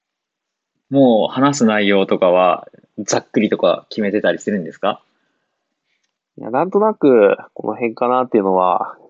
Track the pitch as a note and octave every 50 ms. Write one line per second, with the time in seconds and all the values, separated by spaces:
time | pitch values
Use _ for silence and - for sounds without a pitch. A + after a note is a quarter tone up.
0 | _ _ _ _ _ _ _ _ _ _ _ _ _ _ _ _ _ - C3+ C#3
1 | C3+ B2 A2+ G#2+ E2+ - - B2+ C3+ C#3+ C#3 C#3 B2+ A2 G#2+ G#2+ G#2 G2+ G2+ G2
2 | F#2+ - G#2 - F#2+ F2+ F2 F2+ F#2 F2+ D#2+ - - - _ - - _ _ -
3 | D3+ - - A#2 - _ - B2 G#2+ G2 G2+ F2+ - F2+ E2+ - - - - -
4 | G#2 G2+ F#2+ G#2+ - F#2 F2 - - G#2+ G#2 G2 E2 D#2+ - - - G2+ A2+ -
5 | _ _ _ _ _ _ _ _ _ _ _ _ _ _ _ _ _ _ _ _
6 | _ _ _ _ _ _ _ - - A2 A2+ C3+ E3 F#3 G3 G3+ G#3+ A3 G#3 -
7 | - C#3+ B2+ A2+ G2+ G2 G2 - - - - - - A2 G#2+ G#2+ B2 A#2 A2 -
8 | B2 A#2+ B2 B2+ B2+ A#2+ - A2 G2 G2 F#2 F#2 F#2 F2+ F2+ - - - - -
9 | - -